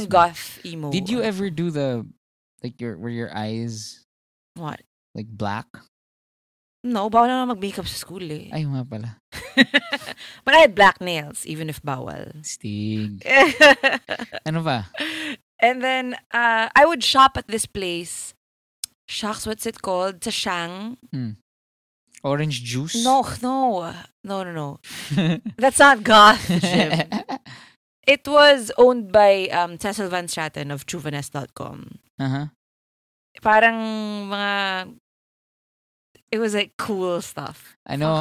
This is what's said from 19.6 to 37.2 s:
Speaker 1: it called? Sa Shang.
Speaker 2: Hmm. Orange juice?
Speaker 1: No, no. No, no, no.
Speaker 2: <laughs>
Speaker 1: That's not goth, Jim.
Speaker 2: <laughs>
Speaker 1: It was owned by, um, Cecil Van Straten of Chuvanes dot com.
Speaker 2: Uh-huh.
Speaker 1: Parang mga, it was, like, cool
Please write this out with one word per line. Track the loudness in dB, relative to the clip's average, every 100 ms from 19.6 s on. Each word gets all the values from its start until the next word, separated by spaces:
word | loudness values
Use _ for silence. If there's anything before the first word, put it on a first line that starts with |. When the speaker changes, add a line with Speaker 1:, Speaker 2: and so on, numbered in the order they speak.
| -10
Speaker 1:
it | -8 -6
called? | -4 -4 -6
Sa | -8
Shang. | -6 -6 -6 -8 -10 -12 -14 -12
Speaker 2:
Hmm. | -8 -8 -10 _ _ _ _ _ _ _ -8 -4
Orange | -2 -2 -6 -6
juice? | -8 -6 -2 2
Speaker 1:
No, | 2 0 -6 -6
no. | -2 -2 -2 -6 -12 -18 _ -10
No, | -8
no, | -8
no. | -8 -10 -12 -16 -16 -4
Speaker 2:
<laughs> | 0 0 0 -4 0
Speaker 1:
That's | 2 6
not | 6 6 6
goth, | 10 10 8 2
Jim. | -2 0 0 0 0 -2
Speaker 2:
<laughs> | -6 -6 -12 -12 -20 -20 _ _ _ 0
Speaker 1:
It | 0 4
was | 6 8 6 2 6
owned | 6 6 2
by, | 6 6 6 2
um, | -2 -2 -4
Cecil | -6 -4 -4
Van | -4 -6
Straten | -6 -6 -6 -8
of | -8 -8
Chuvanes | -10 -8 -8 -8
dot | -10 -10
com. | -12 -14 -14 -18 -20 _ -8
Speaker 2:
Uh-huh. | -4 -4 -6 _ _ _ _ _ _ _ _ -4 2
Speaker 1:
Parang | 4 4 2 -6 -6 -6 -8 -8
mga, | -6 -4 -2 -4 -6 -10 -18 _ _ _ _ _ _ _ _ _ _ _ _ -8
it | -4
was, | -2 -4
like, | -6 -8
cool | -6 -4 -2 -4